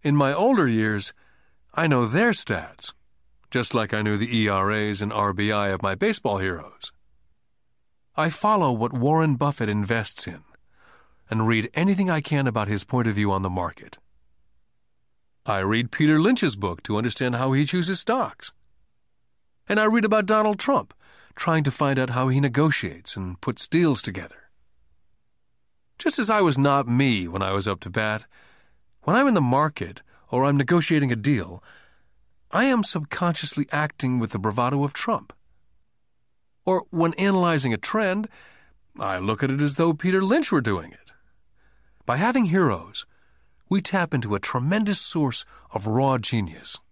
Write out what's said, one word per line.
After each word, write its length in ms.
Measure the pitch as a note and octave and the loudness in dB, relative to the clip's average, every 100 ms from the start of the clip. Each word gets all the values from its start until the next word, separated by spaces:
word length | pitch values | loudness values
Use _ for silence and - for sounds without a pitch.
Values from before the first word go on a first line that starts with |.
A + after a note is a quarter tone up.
In 140 | D3 D3 | 2 2
my 160 | C3+ | 2
older 340 | D3 A3 B3+ C#3+ | 2 2 4 2
years, 460 | A2 A2 G#2 - - _ _ _ _ _ | 2 0 -2 -6 -12 _ _ _ _ _
I 120 | - D#3+ | -2 2
know 200 | C3 A2+ | 2 2
their 240 | C#3 A#3 | 2 2
stats, 640 | G#3+ - F2+ D2+ - - - _ _ _ _ _ | 0 -2 -6 -6 -14 -16 -16 _ _ _ _ _
just 240 | B2+ A#2+ | -4 -2
like 200 | A#2+ A2 | -2 0
I 80 | A2 | -2
knew 140 | G#2 G#2 | 0 0
the 200 | A#2 A#2 | 0 0
E 120 | G#2+ | 2
R 220 | G2 G2 | 2 0
As 300 | G#2+ G#2+ G2+ | 0 -2 -2
and 120 | G#2 | -4
R 200 | A2 G2+ | 0 0
B 200 | F#2+ G#2 | 0 0
I 160 | G#2+ G2+ | 0 0
of 140 | F#2+ | -2
my 120 | G2 | -2
baseball 440 | F#2+ G3+ A2 - G2 | -2 -2 -2 -2 -2
heroes. 520 | F#2+ E2+ D2 - - _ _ _ _ _ _ _ _ _ _ _ _ - | -2 -4 -10 -18 -18 _ _ _ _ _ _ _ _ _ _ _ _ -4
I 120 | D#3 | -2
follow 440 | D#3 G#3 G#3+ D3+ | 0 0 2 2
what 200 | A#2 A#2 | 2 -2
Warren 440 | B2+ B2 D#3+ D#3+ B2+ | 0 2 4 2 2
Buffett 320 | C#3+ - A2 | 0 -2 -2
invests 580 | G#2 G2+ A2+ G#2+ - - | -2 0 -2 -2 -8 -10
in 160 | E2+ - _ _ _ - - _ _ _ | -12 -20 _ _ _ -20 -20 _ _ _
and 160 | A2 A2 | 0 2
read 240 | A2+ G#2+ | 2 0
anything 380 | - G3 F#3+ F#3 | 0 0 2 0
I 100 | D#3+ | 0
can 260 | - D3 C3 | 0 0 0
about 220 | A2+ G2+ | 0 -2
his 160 | G#2 | -4
point 220 | - B2+ A#2 | -2 -2 0
of 80 | |
view 160 | G#2 G#2 | 0 0
on 120 | F#2+ | 0
the 60 | F#2+ | -2
market. 500 | F#2 F2 - - - _ _ _ _ _ _ _ _ _ _ _ _ _ _ - | -4 -6 -10 -20 -20 _ _ _ _ _ _ _ _ _ _ _ _ _ _ -4
I 140 | G2+ | -2
read 320 | F#2+ A2 A#2+ | 0 0 -2
Peter 260 | - D3+ D#3 | 0 2 4
Lynch's 380 | F#3 B3+ E3+ G2+ | 4 2 0 -2
book 260 | G2 E2+ | -6 -6
to 160 | - G#2 | -4 -2
understand 380 | A#2 - B2+ A#2+ | -2 -2 -4 -2
how 160 | C3 | 0
he 120 | C3 | 0
chooses 360 | D3+ F3+ E3+ F#3 | 0 0 -2 -4
stocks. 520 | - B3 A3 - - _ _ _ _ _ _ _ _ _ _ _ - | -2 -2 -2 -8 -16 _ _ _ _ _ _ _ _ _ _ _ -2
And 120 | G#3 | 2
I 40 | |
read 200 | G#3+ A#3 | 2 2
about 220 | G#3+ G#3+ G3 | 2 0 2
Donald 320 | G#3+ G#3+ G#3 | 2 2 0
Trump, 340 | - C#4 A2+ - - - - | 0 -2 -2 -18 -20 -20 -20
trying 300 | - - D#3+ | -6 0 2
to 60 | D3 | 0
find 280 | - C#3+ C3+ | 0 0 0
out 120 | B2+ | 0
how 180 | B2 C3 | 0 0
he 100 | C3 | 2
negotiates 760 | C#3 A#2+ D#3 C#3 F#2 - - - | 2 2 2 0 -4 -10 -12 -10
and 240 | F#2 F2+ | -8 -8
puts 260 | - A#2 - | -8 -6 -2
deals 360 | E3 E3 B2 | 2 2 2
together. 480 | - F#2 - - _ _ _ _ _ _ _ _ _ _ _ _ _ _ _ _ | -4 -10 -12 -18 _ _ _ _ _ _ _ _ _ _ _ _ _ _ _ _
Just 200 | D#4+ C#4+ | -4 0
as 100 | A3 | 0
I 140 | G#3+ | 4
was 160 | F3+ C3 | 4 4
not 280 | C#3 C#3 B2+ | 4 4 2
me 420 | A#2+ C3+ G#2+ F2 | 2 4 2 -2
when 140 | F#2 | -2
I 100 | F#2+ | -2
was 140 | G2 G2 | 0 -2
up 140 | F#2+ | -4
to 100 | G2 | -4
bat, 360 | G2+ G#2+ G#2+ - - - _ _ _ _ _ | -2 -2 -4 -8 -20 -20 _ _ _ _ _
when 140 | - G#3+ | 0 4
I'm 100 | C#4 | 4
in 80 | |
the 60 | G#3 | 4
market 600 | B2+ C3 D#3 - E2+ - - _ _ | 4 2 2 -2 -10 -12 -20 _ _
or 140 | B2 | 0
I'm 120 | C3+ C#3+ | 2 2
negotiating 540 | B2+ F3 D#3 D#3 C#3 | 4 2 4 2 2
a 60 | A#2 | 0
deal, 460 | G#2+ C3 F2 F2 - - - _ _ _ _ _ _ | 0 0 -2 -12 -20 -20 -20 _ _ _ _ _ _
I 140 | F#3+ | 0
am 200 | C4 B3 | 2 2
subconsciously 840 | G3+ F3 D3 - F3 E3 D3+ - C#3+ | 0 -4 -6 -2 -2 -2 -4 -4 -2
acting 460 | D3+ D3+ - C3 B2 | -2 -4 -4 -2 0
with 120 | A2+ | -2
the 80 | G#2 | -2
bravado 460 | G#2 G#2 B2 C#3 | -2 0 0 0
of 80 | C#3+ | -2
Trump. 400 | - - G#3+ - - _ _ _ _ _ _ _ _ _ _ _ _ | -4 -4 -4 -6 -20 _ _ _ _ _ _ _ _ _ _ _ _
Or 220 | - F#3+ - | 0 0 0
when 240 | E3 E3 | 0 0
analyzing 600 | E3 G3 F#3+ F3 D#3 C3 | 2 2 4 2 2 0
a 40 | G#2+ | -2
trend, 500 | - A3 G3+ F#3+ G#3+ - - - - _ _ - | -2 -2 0 -2 -6 -12 -20 -20 -20 _ _ -8
I 220 | G2 F#2 | -6 -4
look 240 | G2 A2 | -2 -2
at 80 | C3+ | -2
it 100 | C#3 | 0
as 140 | D3 | -2
though 180 | C#3 E3 | 2 0
Peter 300 | D3+ F3+ F#3 | 0 0 0
Lynch 300 | F#3+ C#4 D4+ | 2 0 2
were 80 | E3+ | 0
doing 320 | A#2 F#2+ D#2 | 0 -2 -4
it. 200 | - - - _ _ _ _ _ _ _ _ - | -18 -20 -20 _ _ _ _ _ _ _ _ -4
By 100 | B2 | 0
having 300 | G#3+ B3+ G3+ | 0 2 2
heroes, 580 | F#3 D#3+ F#2 - - - _ _ _ _ _ _ | 4 2 0 -6 -14 -14 _ _ _ _ _ _
we 120 | F#3+ | -2
tap 340 | - F#3+ E3+ | 0 -2 0
into 200 | C#3 A#2 | -2 -2
a 60 | G2+ | -4
tremendous 600 | - B2+ C3 G3+ G#3 G3 | -2 -2 0 0 0 -2
source 440 | - E3 C#3+ A2 - - - | -2 0 0 -2 -10 -20 -8
of 140 | G#2+ G#2 | -6 0
raw 320 | A2+ C3+ C3 | 2 2 0
genius. 600 | G#2+ A#2 G2 - - - _ | 0 -2 -2 -6 -12 -12 _